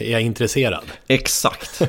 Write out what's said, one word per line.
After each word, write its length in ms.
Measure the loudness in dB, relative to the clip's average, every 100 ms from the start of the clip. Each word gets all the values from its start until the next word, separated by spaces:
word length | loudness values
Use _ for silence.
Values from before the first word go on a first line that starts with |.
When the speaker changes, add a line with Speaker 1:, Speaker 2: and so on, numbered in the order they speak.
| -2
Speaker 1:
jag 100 | 0
intresserad." 640 | 0 0 0 2 0 0 -8 -18 0
Speaker 2:
Exakt. 720 | 2 2 0 0 -2 -10 -2